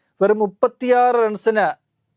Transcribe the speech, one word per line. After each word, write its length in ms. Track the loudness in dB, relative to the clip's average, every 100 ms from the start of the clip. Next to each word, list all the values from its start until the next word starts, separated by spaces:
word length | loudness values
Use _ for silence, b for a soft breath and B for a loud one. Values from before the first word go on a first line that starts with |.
| _ -2
വെറും 180 | 0 0
മുപ്പത്തിയാറ് 760 | -2 -2 -4 -2 0 2 2 2
റൺസിന് 720 | -2 -2 -2 0 -2 -4 _ _ _